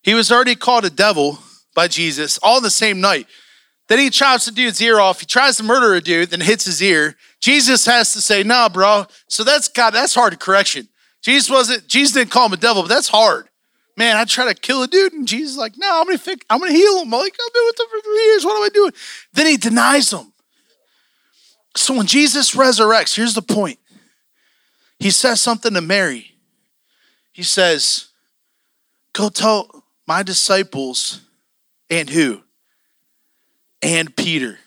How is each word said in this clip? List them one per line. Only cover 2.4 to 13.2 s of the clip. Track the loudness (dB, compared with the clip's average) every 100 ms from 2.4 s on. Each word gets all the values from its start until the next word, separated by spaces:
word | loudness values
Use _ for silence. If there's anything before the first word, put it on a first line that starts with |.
| 2 2
the | 0
same | 0 -2 0
night. | 0 0 -6 -20 _ _ _ _ _
Then | 2
he | 2
chops | 2 2 2 -2
the |
dude's | -2 -4 -2
ear | 0 4
off. | 2 0
He | -2
tries | 0 2 0
to |
murder | 0 2 2
a | 0
dude, | 0 -2 -2
then | -2
hits | -2 -2 -2
his | -2
ear. | 0 0 0 -6 _ _
Jesus | 0 2 2 2 2
has | 2 0
to | -4
say, | -2 0
"Nah, | 2 2 2
bro." | 2 2 2 -2 _ _
So | -2
that's | 2 2 0
God, | 0 0
that's | 2 0 2
hard | 0 0
correction. | 0 2 2 -4 -12 _ _ _
Jesus | 0 0 2
wasn't, | 0 0 -4 _
Jesus | 0 0
didn't | 0 0
call | 2 2
him |
a | 2
devil, | 0 0
but | 0
that's | 0 2
hard. | 2